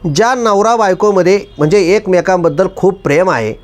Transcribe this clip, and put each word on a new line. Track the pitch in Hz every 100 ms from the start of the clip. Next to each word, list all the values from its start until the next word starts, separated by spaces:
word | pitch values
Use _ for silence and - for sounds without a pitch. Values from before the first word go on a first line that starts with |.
| 170 143
ज्या | 226 254
नवरा | 226 202 214 233
बायकोमध्ये | 208 185 208 196 175 196 196 -
म्हणजे | 151 202
एकमेकांबद्दल | 170 208 185 180 170 185 165 147 185 -
खूप | 190 185
प्रेम | - 143 185
आहे | 135 110 -